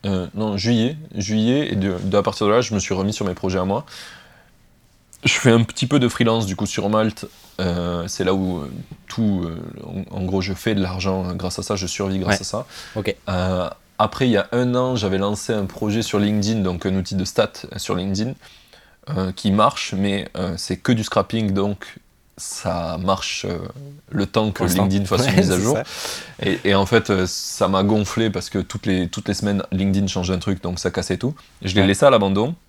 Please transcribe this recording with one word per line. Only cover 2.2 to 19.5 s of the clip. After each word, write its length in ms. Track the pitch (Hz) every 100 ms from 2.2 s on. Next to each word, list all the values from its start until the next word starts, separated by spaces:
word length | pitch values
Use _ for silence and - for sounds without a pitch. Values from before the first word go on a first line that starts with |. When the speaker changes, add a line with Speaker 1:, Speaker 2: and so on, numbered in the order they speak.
Speaker 1:
partir 240 | 98 101 104
de 40 |
là, 100 | 113
je 120 | 120
me 60 | 104
suis 140 | - 95
remis 180 | 98
sur 100 | 104
mes 120 | 101 90
projets 240 | 95 92
à 60 | 95
moi. 200 | 107 - - - - - - _ _ _ _ _ _ _ -
Je 100 | -
fais 180 | - 127
un 100 | 117
petit 220 | 110 - 127
peu 140 | 143
de 80 | 123
freelance, 380 | - 117 113 101
du 80 | 95
coup, 100 | 104
sur 240 | - 101
Malte. 380 | 107 110 - - - - -
Euh, 460 | 92 87 87 87 87
c'est 160 | -
là 100 | 92
où, 240 | 95 92 87
euh, 100 | 71 64 - - -
tout, 360 | - 110 95 85
euh, 120 | 82 80 - - 95 -
en, 60 | 95
en 60 |
gros, 180 | 92 95
je 120 | 95
fais 200 | 95 -
de 80 | 101
l'argent, 440 | 92 92 95 95 90
euh, 40 |
grâce 260 | 90 92 -
à 40 |
ça, 120 | - 101
je 100 | 87
survis 320 | - 98 95
grâce 200 | 90 98
Speaker 2:
Ouais. 40 |
Speaker 1:
à 40 | 95
ça. 200 | 104 131 - - 107
Speaker 2:
Ok. 200 | 101 - -
Speaker 1:
Euh, 400 | 92 92 92 87 - _ -
après, 280 | 110 - 127
il 40 |
y 60 | 104
a 100 | -
un 220 | 120 123
an, 220 | 123 127 123
j'avais 240 | 98 95
lancé 340 | 101 104 -
un 120 | 110 95
projet 360 | - 107 107
sur 160 | 110 104
LinkedIn, 440 | 104 107 101 110
donc 260 | 92 87 98
un 80 | 95
outil 180 | 92
de 100 | 95
stats, 280 | 95 - 107 - -
euh, 60 | -
sur 180 | - 95
LinkedIn, 380 | 95 98 117 - - - _ - _ _ -
euh, 200 | 147 95
qui 200 | 95 104